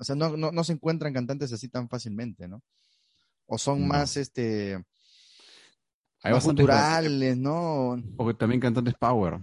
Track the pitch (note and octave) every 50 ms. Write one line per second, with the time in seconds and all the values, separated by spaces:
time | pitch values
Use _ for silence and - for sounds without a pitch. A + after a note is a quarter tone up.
0 | - - C#3 D3 D#3+ D#3+ D3+ D#3 D#3 D#3 E3+ E3 E3 E3 E3 C#3 - D#3+ E3 D#3+
1 | D#3 D3 C3 B2+ B2 A#2 C#3 C#3 D3 B2+ A#2 G#2+ C3+ A#2+ - B2+ A#2+ A#2 B2+ A#2+
2 | - A2 G2+ A2 A#2+ A#2 F#2 - F2+ F2+ G2 B2 - _ _ _ _ _ _ _
3 | _ _ _ _ _ _ _ _ _ - A2+ A2 - C#3 C#3+ C#3+ - - C#3+ C#3+
4 | C#3+ C#3 - C#3+ C3+ - _ C3 A#2+ A2+ A2 G#2 G2+ G2 G2 F#2 - - _ _
5 | _ _ _ _ _ _ - - - - - - - _ _ _ _ _ _ _
6 | _ _ _ _ - G#2 A#2 B2+ B2 D#3+ D3 C#3+ C#3+ C3 C#3 C#3+ D3 D#3 D#3+ E3
7 | D#3+ D3+ C#3+ C3+ C3 C3 B2+ B2+ C3 C#3+ D#3 E3+ F3 E3 D#3 C#3 B2+ B2 B2 B2
8 | A2 G2+ G#2+ - A2+ A#2 G#2+ - A#2 A2+ B2 B2 C3 B2 A2+ B2+ A#2+ B2 A#2+ -
9 | A#2+ A#2+ B2+ A2 F#2+ E2 E2 F2+